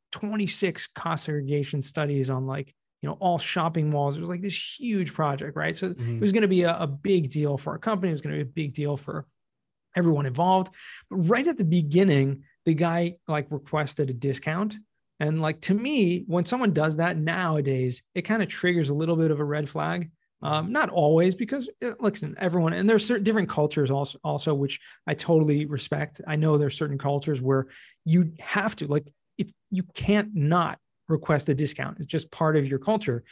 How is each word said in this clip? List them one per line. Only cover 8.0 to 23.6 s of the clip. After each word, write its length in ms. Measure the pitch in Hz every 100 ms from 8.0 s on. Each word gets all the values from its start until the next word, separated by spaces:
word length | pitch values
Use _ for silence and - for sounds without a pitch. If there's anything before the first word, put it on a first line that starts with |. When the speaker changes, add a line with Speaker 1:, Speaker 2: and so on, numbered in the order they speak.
| 180
Speaker 1:
It 40 |
was 80 | 151
gonna 140 | 147 151
be 40 |
a 20 |
big 300 | 135 160 147
deal 220 | 131 143 143
for 300 | - - - _ _ _ _ _ _
everyone 300 | - 170 147 139
involved. 460 | 123 180 185 185 - - - -
But 60 | 190
right 300 | 165 233 311
at 120 | 311
the 60 |
beginning, 800 | 165 175 151 170 196 143 135 135 - _
the 100 | -
guy, 420 | 160 170 170 175 175 -
like, 200 | 151 143
requested 580 | 147 - 156 147 - 135
a 40 |
discount. 600 | 123 139 131 - 165 214 208 - _ _ -
And, 200 | 151 160
like, 200 | 156 160
to 120 | -
me, 500 | 202 254 285 180 175 -
when 180 | 175
someone 280 | 170 247 226
does 240 | 156 156 156
that 200 | 170 165
nowadays, 840 | 156 170 175 156 139 131 127 123 -
it 80 | 185
kinda 240 | 175 220 175
triggers 420 | - 180 175 143
a 40 |
little 220 | 143 165 165
bit 140 | 160
of 100 | 147
a 40 |
red 240 | 147 147 143
flag. 420 | 156 156 175 165 _ _ _
Um, 280 | 147 151 175
not 180 | 277 254
always, 440 | 175 147 160 180
because, 340 | 185 220 277 254 -
uh, 100 | 240 -
listen, 340 | 220 - 151 -
everyone, 360 | 180 175 160
and 140 | 175 196
there's 180 | 220 214
certain 180 | 214
different 240 | 202 214 175
cultures 420 | -